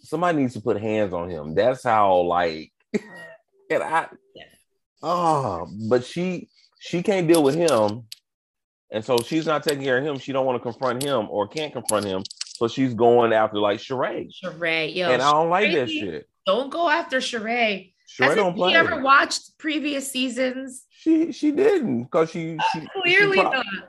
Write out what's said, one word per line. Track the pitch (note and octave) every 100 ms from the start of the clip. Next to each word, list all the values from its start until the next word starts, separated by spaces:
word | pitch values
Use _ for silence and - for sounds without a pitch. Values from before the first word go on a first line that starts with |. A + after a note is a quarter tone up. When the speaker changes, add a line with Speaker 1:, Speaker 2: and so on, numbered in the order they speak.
Speaker 1:
somebody | - D#3 F3 D3+
needs | B2+
to | G#2+
put | A2+ G2+
hands | A2 A2 G2+
on | F2 F2+
him. | D#2+ D2+
That's | F2 A#2 C3+
how, | B2 A2 G2+ F2+
like, | F2 E2+ F2 D#2 D#2 _
<laughs> | _ G#3+ - F3+ E3 - _ _ -
and | D#3
I, | - D#3+ - - _
Speaker 2:
Yeah. | - - _ _ _ _ _
Speaker 1:
oh, | E3 F3+ E3 D3 B2 F2 E2 G#2 A2
but | B2
she, | B2 E3+ F#3 F3 - _ _ _
she | - E3+
can't | G3 F#3+ E3
deal | E3+
with | C3+
him. | D#3+ E3+ A#2 G#2+ A2+ A2+ - _ _ _ _ _ _ -
And | A2
so | A2 A#2+
she's | - D#3+ D#3
not | D3
taking | D3+ C#3+
care | C3+ B2+
of |
him. | D3+ C3+
She | C#3
don't | C3+ C3+
wanna | A#2+
confront | B2 A2 B2+ A#2+
him | C#3+ B2+ G2+
or | G#2 G2+
can't | D#3 D3+
confront | B2+ - G#2+ G2+
him. | F#2+ G#2+ -
So | - - A2+
she's | C3+ C3
going | A2 A#2+ A#2+ A#2
after, | A2 A2 G#2
like, | G#2 A2
Sheree. | - B2+ E3+ - - -
Speaker 2:
Sheree, | F3+ D#3+ E3+ D#3+ D#3
yo, | F3+ F3
Speaker 1:
And | B2
I | C#3+
don't | D3+ E3
like | F3+ G#3+
that | D#3+ A#2
Speaker 2:
Sheree, | G#2
Speaker 1:
shit. | G2 D2+ - _
Speaker 2:
don't | F#3+ G#3+ C4+
go | E4 E4+
after | E4 E4 C4
Sheree. | - A#3 A3 A#3+ A3 F#3+ - _ _
Speaker 1:
Sheree | -
Speaker 2:
Hasn't | C#4+ G#4+
Speaker 1:
don't | F3+
Speaker 2:
she | E3+
Speaker 1:
play. | F3+
Speaker 2:
ever | E4 E4+ D#4
watched | C4+ C#4 E4+ - - _
previous | D#4 D4 C#4+ C#4 C4+
seasons? | C4 C4 A#3 B3+ B3+ C4+ - -
Speaker 1:
She, | _ D#4+ D#4+ E4
she | - D4
didn't, | D4 G4+ F#4+ G#3 A#2+ B2+
'cause | F3 D#3+
she, | F3 D#3+ D#3+ F3+
she, | - - G4
Speaker 2:
Clearly | F4 F#4 G4+ F#4+
Speaker 1:
she |
pro-, | -
Speaker 2:
not. | C4 A#3 F#3+